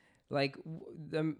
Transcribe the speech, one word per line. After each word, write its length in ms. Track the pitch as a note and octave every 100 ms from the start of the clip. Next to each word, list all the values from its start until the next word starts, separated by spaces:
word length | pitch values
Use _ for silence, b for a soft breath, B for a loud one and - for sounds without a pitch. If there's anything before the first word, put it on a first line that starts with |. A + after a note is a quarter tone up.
| b b -
Like, 280 | C#3 C#3 C#3
w-, 280 | - D#3+ - - D3+
the 280 | D#3 D#3+ D3